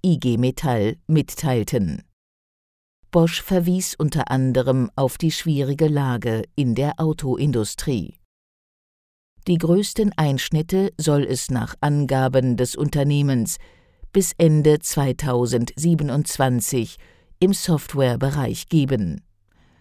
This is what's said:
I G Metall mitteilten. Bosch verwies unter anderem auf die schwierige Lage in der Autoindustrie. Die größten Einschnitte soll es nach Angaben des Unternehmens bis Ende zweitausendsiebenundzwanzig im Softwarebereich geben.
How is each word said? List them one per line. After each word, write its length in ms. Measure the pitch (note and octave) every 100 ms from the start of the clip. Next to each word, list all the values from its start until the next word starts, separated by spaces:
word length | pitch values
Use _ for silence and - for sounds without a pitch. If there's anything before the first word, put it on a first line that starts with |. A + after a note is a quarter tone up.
| F#3
I 140 | E3
G 180 | B2+ A#2
Metall 580 | B2+ - D3+ A#2 G#2 D#3+ -
mitteilten. 960 | D#3 C#3 - D#3 B2 G#2 B2+ F2 C#2 - _ _ _ _ _ _ _ _ _ _
Bosch 320 | E3+ E3 -
verwies 520 | - F#3 F3 F3+ -
unter 380 | - D3+ D#3 -
anderem 580 | C3 C3 B2+ B2+ C3 A#2+ -
auf 220 | C3+ -
die 140 | D#3+
schwierige 580 | - E3 C#3+ C3+ C#3+ D#3
Lage 540 | D3 C3+ A#2+ A#2 A2 - -
in 200 | B2+ A2+
der 220 | C#3+ -
Autoindustrie. 1160 | D#3+ D#3 C3+ B2 D3 A#2+ G#2+ - - A#2+ - - _ _ _ _ _ _ _ _ _ _ _ - -
Die 100 | E3+
größten 560 | E3 F#3 G3+ - G#3 E3+
Einschnitte 800 | D3+ C3+ - D#3 D#3+ F#3+ G3 -
soll 280 | D#3+ C#3+ C#3
es 260 | B2+ -
nach 240 | B2 A2+ -
Angaben 720 | D3 D3 C#3 C3+ C3 C3 B2+ A#2+
des 220 | B2 -
Unternehmens 800 | A#2 D3 C#3 C#3+ C#3+ B2+ A2 - - _ _ _ -
bis 180 | G3 F#3 -
Ende 420 | E3 D3+ D3+ D3+
zweitausendsiebenundzwanzig 2250 | - - C#3 B2+ D3 B2 A#2+ A#2+ A#2+ - E3 D#3+ D3+ C3+ D3 - C3 B2 - C3 A2 - - _ _ -
im 120 | F#3
Softwarebereich 1160 | G3 - D#3 - C#3+ C3 A#2+ C3+ C#3+ A#2+ E3 -
geben. 500 | D#3+ C3 B2+ F2+ C#2+ - _ _ _ _ _